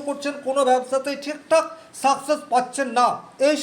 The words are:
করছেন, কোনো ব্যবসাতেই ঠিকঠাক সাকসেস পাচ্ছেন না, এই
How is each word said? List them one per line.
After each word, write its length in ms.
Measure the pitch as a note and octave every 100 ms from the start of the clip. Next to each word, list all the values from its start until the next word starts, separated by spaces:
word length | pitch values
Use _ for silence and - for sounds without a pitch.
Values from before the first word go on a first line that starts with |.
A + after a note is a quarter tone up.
| C#4+
করছেন, 280 | C#4+ C#4+ C#4 B3+
কোনো 140 | C4+
ব্যবসাতেই 540 | B3+ B3+ B3+ C4+ C4+ C#4
ঠিকঠাক 400 | C#4+ D4 - D#4+ D#4 - - -
সাকসেস 380 | C4+ C#4 - D4 -
পাচ্ছেন 380 | B3 B3 - C4 A3+
না, 80 | A#3+ - - - C4+
এই 80 | D4+